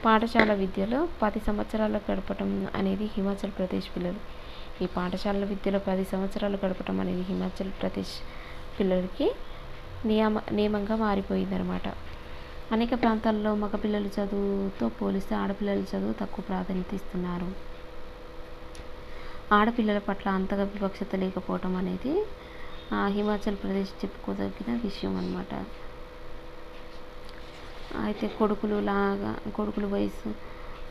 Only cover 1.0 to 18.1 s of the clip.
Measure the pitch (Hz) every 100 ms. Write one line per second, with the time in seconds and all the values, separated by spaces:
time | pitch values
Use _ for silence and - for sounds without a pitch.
1 | 339 - 214 208 - 208 214 220 214 214
2 | - 202 - 202 196 196 190 - 196 190
3 | 214 - 196 196 196 - 185 196 - -
4 | 175 202 - - - - - - 180 -
5 | 180 185 208 202 196 196 196 196 196 185
6 | 190 190 196 202 202 196 190 185 - 190
7 | 185 180 180 180 185 - 190 - 190 196
8 | 185 - - - - - - - 196 185
9 | 185 - 320 523 - - - - - -
10 | 226 214 220 214 - 208 208 208 202 220
11 | 220 196 196 190 190 185 180 180 - -
12 | - - - - - - - 220 233 247
13 | 233 214 226 214 214 208 208 208 208 208
14 | 202 202 202 202 202 196 196 - 226 220
15 | 196 196 190 214 196 196 202 202 190 196
16 | 196 220 196 - 185 185 185 185 180 196
17 | - 180 180 175 180 190 - - - -
18 | -